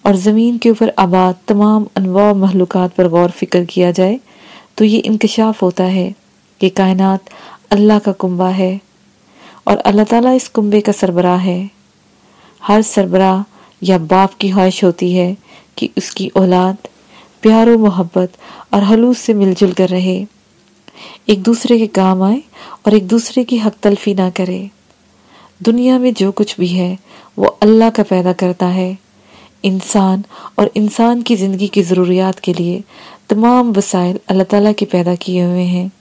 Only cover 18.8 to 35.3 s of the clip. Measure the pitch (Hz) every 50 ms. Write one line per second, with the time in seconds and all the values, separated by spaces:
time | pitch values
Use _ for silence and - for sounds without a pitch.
18.8 | 202 196 226 220 233 247 247 - - - 220 208 196 190 185 - 208 185 180 -
19.8 | 190 180 180 185 185 185 185 190 202 208 _ _ _ _ _ _ _ _ _ _
20.8 | _ - _ - - - - - _ - 214 190 185 220 233 226 - - 240 226
21.8 | 226 214 - 190 190 190 190 185 190 196 226 277 - _ _ - - - - _
22.8 | _ 214 208 214 185 180 220 233 233 - - 262 247 - 254 226 214 214 208 _
23.8 | - 208 202 202 - 208 196 190 185 185 180 - 185 180 185 185 196 202 _ _
24.8 | _ _ _ _ _ _ _ _ _ _ _ - - _ _ _ 180 226 226 247
25.8 | 247 254 254 254 247 254 226 - 190 196 196 - 208 208 - - 180 180 180 185
26.8 | 180 180 185 190 _ _ - - - _ _ - 196 - - _ 214 214 220 220
27.8 | 226 226 226 226 208 - 190 180 180 185 180 - 190 180 180 180 180 180 180 185
28.8 | 185 185 190 190 _ _ _ _ _ _ - - - _ _ _ - 196 190 190
29.8 | - - - 202 190 190 190 196 202 _ - - - - _ - 208 - - 202
30.8 | 214 208 208 - 226 233 240 240 233 - 240 190 190 196 190 185 208 190 - 202
31.8 | 180 170 185 185 180 175 180 185 185 190 190 - - 190 175 180 170 175 180 214
32.8 | 208 _ - - - - - - _ - 208 208 226 240 247 254 247 240 208 196
33.8 | 196 - - 180 180 180 185 - _ - 190 185 185 180 208 202 208 214 208 -
34.8 | 202 - - 180 170 175 180 175 - 190